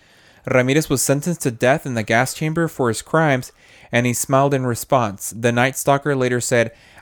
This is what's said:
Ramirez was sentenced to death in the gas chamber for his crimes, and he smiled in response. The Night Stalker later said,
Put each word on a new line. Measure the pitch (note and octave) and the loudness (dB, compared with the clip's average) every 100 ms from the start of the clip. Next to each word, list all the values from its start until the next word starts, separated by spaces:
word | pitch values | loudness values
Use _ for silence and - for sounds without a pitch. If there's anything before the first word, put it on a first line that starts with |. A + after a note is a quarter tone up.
| _ _ _ _ - | _ _ _ _ -2
Ramirez | B2+ B2+ D3 D#3 | 0 2 2 0
was | C3+ | 0
sentenced | - C#3 F3 E3 | 0 0 -2 -4
to | C#3 | -4
death | A#2 B2+ D3+ D3 | 0 0 0 -2
in | A#2 | -4
the | |
gas | G#2 A2+ C3 | 0 0 0
chamber | - D#3 D#3+ D#3+ | -2 -4 -2 -2
for | - B2 | 0 -2
his | G#2+ | -2
crimes, | - D#3+ D#3+ B2+ - _ _ - - | -2 0 2 0 -4 _ _ -20 -4
and | A#2+ B2 | 0 0
he | |
smiled | A#2 - C3+ C#3 | -2 0 2 2
in | C#3 B2+ | 0 -2
response. | A#2 - C3+ A2 F#2+ - G#2+ | -4 0 0 0 -6 -12 -2
The | A#2+ | 0
Night | A#2+ C3 C3 | 2 0 0
Stalker | - C#3 D3 C3+ | 0 0 2 0
later | B2+ B2 | 0 0
said, | - A#2+ A2+ - - - | 0 0 0 -4 -20 -16